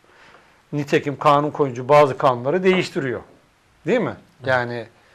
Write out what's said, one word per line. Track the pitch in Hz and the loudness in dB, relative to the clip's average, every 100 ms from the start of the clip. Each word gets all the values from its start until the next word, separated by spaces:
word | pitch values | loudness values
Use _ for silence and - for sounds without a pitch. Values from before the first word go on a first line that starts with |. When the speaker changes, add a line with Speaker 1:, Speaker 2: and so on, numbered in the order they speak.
| _ _ - - _ _ _ | _ _ -20 -20 _ _ _
Speaker 1:
Nitekim | 147 143 160 147 131 | -8 -2 -2 -2 -2
kanun | 151 143 147 | 2 2 0
koyucu | 139 143 120 127 | -2 -4 -4 4
bazı | 147 147 123 | 6 6 4
kanunları | 143 123 127 180 | 0 0 -2 0
değiştiriyor. | 185 185 156 185 139 104 - _ _ _ _ _ 151 | 0 0 -2 -6 -6 -8 -10 _ _ _ _ _ -4
Değil | 240 | -2
mi? | 156 95 _ _ | -2 -8 _ _
Speaker 2:
Evet. | 123 | -2
Speaker 1:
Yani | 127 120 120 110 _ _ | -2 -2 -8 -12 _ _